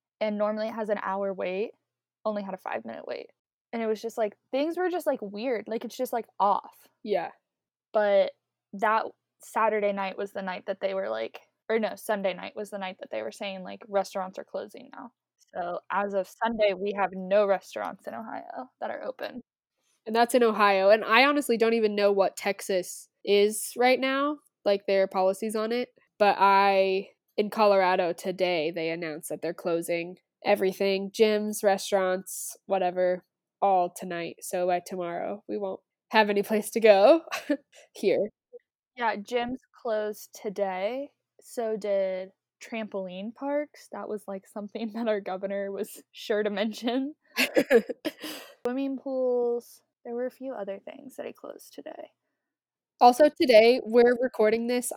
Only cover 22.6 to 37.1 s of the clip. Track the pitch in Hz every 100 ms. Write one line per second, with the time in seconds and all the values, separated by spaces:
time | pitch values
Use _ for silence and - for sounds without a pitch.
22.6 | - 185 170 - - _ - 202 208 220
23.6 | - 247 247 254 269 269 285 302 _ _
24.6 | 202 202 - 196 196 196 185 196 220 214
25.6 | 220 240 247 _ _ - 208 - 196 196
26.6 | 196 190 190 190 196 _ _ - 208 226
27.6 | 208 196 185 185 175 165 190 185 180 175
28.6 | 151 165 165 170 165 151 - 151 160 175
29.6 | 180 170 175 170 170 185 _ _ - 208
30.6 | 190 185 196 190 196 - 214 214 214 208
31.6 | 208 196 - 196 185 185 - - - -
32.6 | - 196 180 185 180 180 - _ _ _
33.6 | 196 185 170 - 185 170 165 - - 180
34.6 | 180 180 180 185 175 175 196 208 - 208
35.6 | 196 190 _ _ _ 220 208 202 202 214
36.6 | - 226 214 196 214